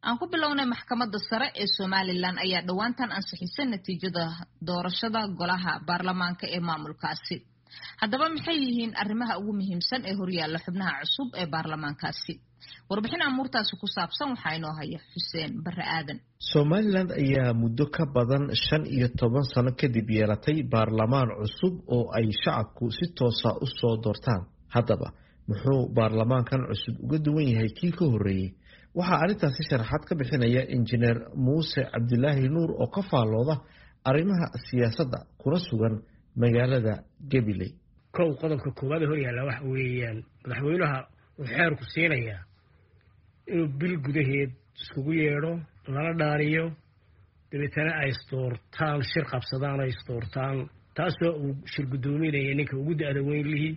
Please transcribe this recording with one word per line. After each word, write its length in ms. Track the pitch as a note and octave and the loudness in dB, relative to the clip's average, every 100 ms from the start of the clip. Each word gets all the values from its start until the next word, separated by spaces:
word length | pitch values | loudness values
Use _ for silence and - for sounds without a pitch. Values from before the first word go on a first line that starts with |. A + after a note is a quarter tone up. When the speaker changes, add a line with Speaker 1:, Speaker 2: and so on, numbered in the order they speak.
Speaker 1:
Aan 140 | - A#3+ | -2 -4
ku 80 | F4 | -2
bilownay, 380 | E4+ D4+ C#4+ C4 | 0 0 0 0
maxkamadda 520 | A#3 - A#3 A#3+ G3+ | -4 -4 -2 -2 -4
sare 300 | - A3+ - | -2 -2 -2
ee 160 | - G3+ | -2 -2
Somaliland 720 | G3 F#3+ F#3+ F#3 F3+ F3+ F3+ | 0 0 0 0 0 0 -2
ayaa 240 | F#3 F3+ | 0 0
dhowaantan 480 | F3+ F#3 A3+ A#3+ B3 | 0 -2 -2 -2 -4
ansixisay 540 | F#3+ G3 F3+ F3 - C#4 | -4 -8 -8 -10 -4 -4
natiijada 580 | G3+ - F3+ F#3+ F3 E3 E3 - _ | -4 -6 -6 -4 -2 -4 -6 -14 _
doorashada 640 | D#3+ F3+ F3+ F3+ A3+ A3 G#3+ | -4 -4 -2 -2 -2 -2 -4
golaha 440 | E3 F3 F#3 F3+ - | -4 -2 -2 -2 -4
baarlamaanka 640 | - F3 F3+ F#3 F3+ F3+ F3+ | -2 -2 0 -2 -2 -4 -6
ee 140 | F3 | -4
maamulkaasi. 760 | E3+ D#3+ D3 D#3 E3 - - F3+ - _ _ - - - | -2 -4 -6 -8 -8 -8 -8 -10 -10 _ _ -20 -18 -4
Haddaba, 300 | A3 C4 D#4+ | -2 0 0
maxay 280 | D#4 - D#4+ | 0 -2 -2
yihiin 360 | C4 A#3+ A3+ - | 0 0 -2 -4
arrimaha 380 | G#3 G#3+ A#3+ F3+ | -4 -2 -2 -4
ugu 160 | G3+ | -4
muhiimsan 480 | G#3 F#3+ F3 E3+ C4 | -2 -2 -2 -2 -2
ee 100 | F#3+ | -4
horyaalla 440 | G3 F#3 F3 D#3 E3 | -4 -2 -2 -2 -4
xubnaha 340 | - F3+ F#3 C#3 | -4 -4 -2 -4
cusub 300 | D3 - C4 | -4 -4 -4
ee 140 | - F3 | -6 -4
baarlamaankaasi? 880 | D#3+ D#3+ D#3 D3 D3+ D#3 D3+ - - _ _ - - | -4 -4 -6 -6 -6 -6 -8 -10 -12 _ _ -20 -20
Warbixin 380 | _ G3+ A3 E4+ | _ -2 -2 0
amuurtaasi 500 | D4+ C4 C4 A#3+ G#3 F#3+ | 0 0 0 0 -2 -4
ku 100 | G3+ | -6
saabsan 420 | - E3+ - D4 | -2 -4 -2 -4
waxaa 240 | B3 D#3+ D#3+ | -2 -4 -4
inoo 180 | D#3+ D#3 | -6 -6
haya 220 | D3+ E3 - | -8 -8 -10
Xuseen 460 | - - E3 D#3 D#3 | -8 -6 -6 -6 -6
Barre 220 | E3 F3 | -6 -6
Aadan. 340 | D#3+ D#3+ D3 - _ _ | -4 -4 -4 -10 _ _
Speaker 2:
Somaliland 720 | - D3+ D3 F#3 G#3+ F#3+ F3+ | 2 4 6 4 4 4 2
ayaa 420 | - C#3 C3+ B2 | 2 4 4 4
muddo 300 | A#2 A#2 A#2 D3 | 4 2 2 0
ka 180 | - D#3+ | 2 0
badan 380 | C3+ A#2+ C#3 C#3+ | 2 4 2 2
shan 280 | - - D#3 D3+ | 0 2 2 2
iyo 220 | C3+ B2 | 2 2
toban 360 | - A#2+ B2+ | 2 2 2
sano 260 | C3+ - B2 | 2 2 2
kadib 360 | B2 C#3+ A#2 G#2+ | 2 2 2 2
yeelatay 500 | A2 G#2+ G#2 - D#3 | 2 4 2 2 0
baarlamaan 680 | A#2+ A#2 A2 A2 A2 C3+ B2 | 2 2 4 4 4 4 2
cusub 420 | F2+ G#2+ - F#3 F3+ | 0 -4 0 0 0
oo 200 | - B2 G#2+ | 0 0 2
ay 140 | A2 A2 | 2 2
shacabku 520 | G2+ - C3 G#2+ - A#2+ | 2 0 0 -4 -4 -4
si 140 | A2 E3+ | -2 -4
toosa 360 | - B2 A2+ A#2 | 0 0 2 0
u 140 | - B2+ | 0 -4
soo 280 | - A#2+ A2+ | -2 0 2
doortaan. 460 | A2 G#2 - G2+ F2+ - - | 0 -2 -2 -2 -4 -16 -2
Haddaba, 420 | B2 A2 - - - - - - | 0 2 2 0 -8 -20 -16 -6
muxuu 360 | G#2 C3 C3+ B2 | -2 2 2 2
baarlamaankan 720 | A#2 A2 A2 A2+ C3 A#2+ C3+ B2+ | 2 4 4 4 2 2 0 -2
cusub 280 | G#2 - A#2+ | -4 -4 -6
uga 180 | B2 D#3 | -2 0
duwan 280 | D3+ D3+ C#3+ | 2 2 4
yahay 200 | A2+ A2 | 2 2
kii 240 | - F3 | 0 -2
ka 120 | E3+ | 2
horreeyey? 460 | D#3+ A2 G2+ F#2+ F#2+ - - - - | 2 4 4 2 0 -6 -20 -20 -8
Waxaa 260 | F3 F3+ F3 | -2 2 4
arrintaasi 440 | E3 G#3 D#3 B2+ | 4 4 2 0
sharaxaad 380 | D#3 C3+ A2+ D3+ | 0 0 2 -2
ka 100 | - | -2
bixinaya 480 | E3+ B2 C#3+ A#2 B2 | -2 0 2 4 4
Injineer 540 | C3 B2+ A2+ A#2+ A#2+ A#2 A#2 | 2 0 2 4 4 2 -2
Muuse 500 | - B2+ D3+ D#3 - | 0 2 2 2 -2
Cabdilaahi 640 | B2+ A2 A#2 B2 C#3 C#3 C3 | -2 0 2 4 4 4 2
Nuur 220 | D#3 E3 | 2 0
oo 140 | - B2 | 0 -2
ka 160 | G3 | -2
faallooda 520 | G3 C#3+ A2 A2 C3 D#3 - - - _ | 2 2 4 4 4 2 -2 -20 -20 _
arrimaha 440 | C3 C#3 F3+ F#3 E3+ B2 | 2 2 4 2 0 -4
siyaasadda 580 | - B2+ A#2 A2 C#3 - - | -2 2 2 2 -2 -2 -8
kuna 240 | - - E3+ | -4 0 0
sugan 360 | F3 A2+ A2+ G#2+ - - _ - | 0 0 2 0 -6 -20 _ 2
magaalada 580 | A#2+ A#2 B2+ C3 A2 G#2 - _ | 4 6 4 2 2 -2 -8 _
Gabiley. 520 | C#3+ C3+ G#2+ F#2+ F#2 - _ _ _ | 0 2 2 0 -4 -8 _ _ _
Speaker 3:
Kow, 140 | - E3 C3+ | 0 2 2
qodobka 340 | D#3+ D3 C#3 | 0 0 -2
koowaad 320 | B2 C3+ D#3+ | -4 -2 0
ee 40 | D3+ | 0
hor 120 | D3+ | 0
yaalla 240 | C3 A#2+ | -2 -2
waxa 200 | C#3 B2 | -4 -4
weeyaan, 540 | C#3 C3 C3 B2 A#2+ A2 - _ | -4 -2 -2 -2 -4 -6 -12 _
madaxweynaha 600 | B2 A#2 C#3+ F3 D#3+ C3+ - - _ - | -10 -4 0 2 2 0 -6 -20 _ -12
wuxuu 100 | C3+ | -6
xeerku 360 | D3 E3+ D3+ | 2 2 2
siinayaa 560 | B2 - E3 C#3 A#2 G2 - _ _ _ _ _ _ _ _ _ - | -6 0 0 2 -2 -8 -14 _ _ _ _ _ _ _ _ _ -4
inuu 220 | F3+ D#3 | -2 0
bil 280 | C3+ F3+ F3+ | 0 -2 -2
gudaheed 520 | C3+ D3 C3+ C#3 C#3 B2+ _ | 0 0 2 2 -2 -6 _
isugu 400 | - - - C#3 | -18 -10 -6 -2
yeedho, 400 | D#3+ D3+ C#3+ D#3+ E3+ D#3 _ | 2 2 2 -2 -4 -8 _
lana 280 | - C#3 D#3+ | -6 -2 -2
dhaariyo, 500 | E3 D3+ D3 D3 D#3 E3 D#3 _ _ _ _ _ _ _ | 2 2 2 2 2 -2 -6 _ _ _ _ _ _ _
dabeetana 460 | D3 C#3+ - D#3 | -4 -2 0 0
ay 140 | D#3+ C#3 | 0 -2
isdoortaan, 880 | B2 - C3 B2+ A#2+ _ - D#3 D3 | -2 -6 -4 -2 -4 _ -2 0 0
shir 220 | B2+ E3+ | 0 -2
qabsadaan, 540 | D3 B2+ - C3 C#3+ C#3 | -2 -4 -4 -4 -2 0
ay 80 | C3 | -2
isdoortaan, 680 | B2 - A#2+ A2+ C3+ C3 C3+ C#3 - _ | -4 -6 -6 -6 -4 -2 -4 -6 -12 _
taasoo 400 | - F3 - E3+ | -4 -2 0 0
uu 180 | D#3 C#3 C#3 | 0 -4 -6
shir 200 | - - C#3 | -8 -6 -4
guddoominaya 680 | C3+ C3 D3 D#3+ C#3 C3+ | -2 -2 0 0 0 0
ninka 200 | C#3 D3 C3+ | 0 -2 -2
ugu 160 | D3 | -2
da'da 260 | D#3+ D3+ C#3 | -2 0 0
weyn 240 | C#3 D3 D3 | 0 0 0
lihi. 240 | D3+ D#3 | 0 -2